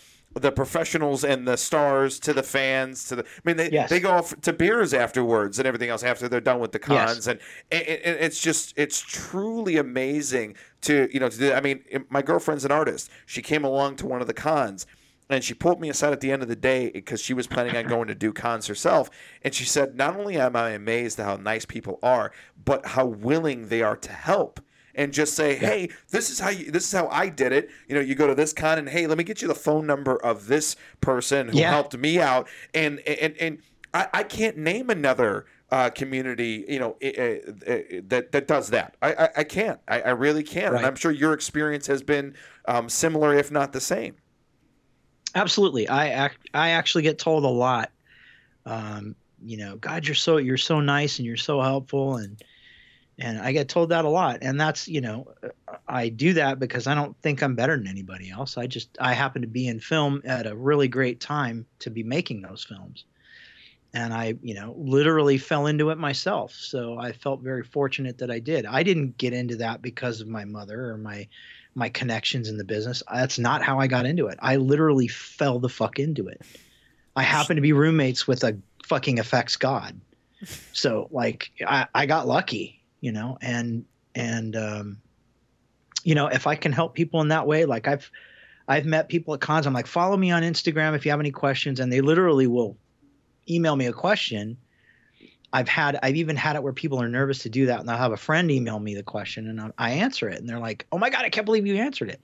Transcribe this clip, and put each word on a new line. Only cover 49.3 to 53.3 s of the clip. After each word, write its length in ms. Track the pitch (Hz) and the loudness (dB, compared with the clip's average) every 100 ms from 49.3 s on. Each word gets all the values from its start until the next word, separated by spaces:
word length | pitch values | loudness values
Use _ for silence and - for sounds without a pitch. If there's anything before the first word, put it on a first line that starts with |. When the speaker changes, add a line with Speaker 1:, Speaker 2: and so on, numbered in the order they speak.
| _ | _
Speaker 2:
you 140 | 110 110 | -14 -12
know, 180 | 101 104 | -12 -12
"God, 320 | - 165 151 | -10 -6 -2
you're 80 | 143 | 0
so, 220 | - 156 | 2 2
you're 180 | 131 131 | 2 -2
so 240 | - 156 | 2 2
nice 380 | 143 143 147 - | 4 2 0 -4
and 60 | 120 | -6
you're 100 | 113 | -4
so 240 | - 143 | -2 0
helpful." 560 | 131 135 131 139 135 123 | 2 0 -2 -2 -2 -2
And 260 | 101 107 - _ - - _ _ _ - | -6 -14 -20 _ -20 -20 _ _ _ -10
and 180 | 120 | -8